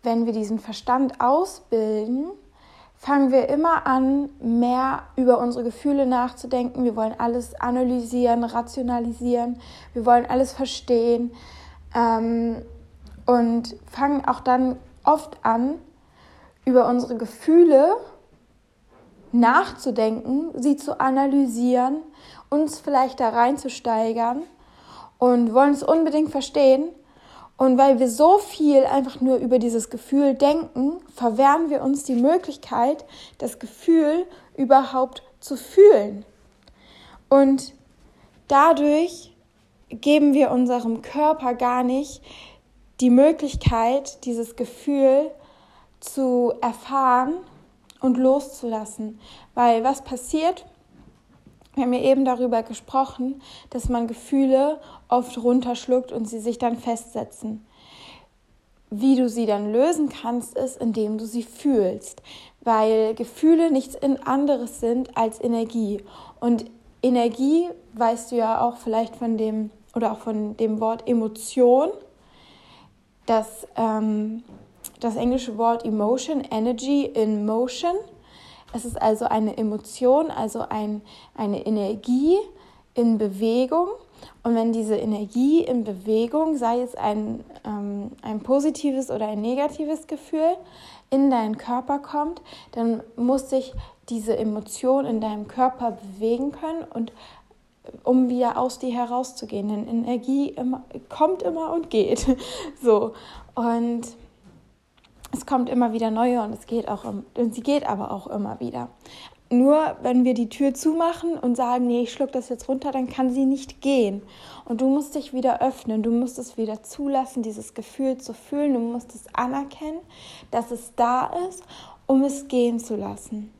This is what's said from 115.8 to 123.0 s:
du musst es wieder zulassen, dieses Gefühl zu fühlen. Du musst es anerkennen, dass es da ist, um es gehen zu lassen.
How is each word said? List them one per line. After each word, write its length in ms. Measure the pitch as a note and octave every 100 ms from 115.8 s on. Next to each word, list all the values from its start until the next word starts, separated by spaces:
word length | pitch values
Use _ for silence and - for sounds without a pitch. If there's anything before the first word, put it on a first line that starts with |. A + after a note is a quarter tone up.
| - A3
du 80 | A3
musst 280 | A#3 B3 B3
es 180 | B3 -
wieder 260 | A3 G#3+
zulassen, 600 | - - C#4 C4+ B3+ -
dieses 300 | A3 G#3+ A3
Gefühl 440 | - A3+ - C4+ C4
zu 160 | -
fühlen. 400 | A3 - C#4+ D4
Du 60 | B3
musst 340 | A#3 A#3+ -
es 100 | - -
anerkennen, 640 | - B3 C4+ C#4 - D4+ D#4+ F#4 - - - -
dass 200 | A#3 A#3
es 220 | A#3 - -
da 360 | A#3+ B3+ - - F4+
ist, 160 | F#4 - - - - _
um 160 | C4+
es 240 | C#4 C#4 -
gehen 320 | B3+ A#3+ A#3
zu 160 | A3+
lassen. 560 | G#3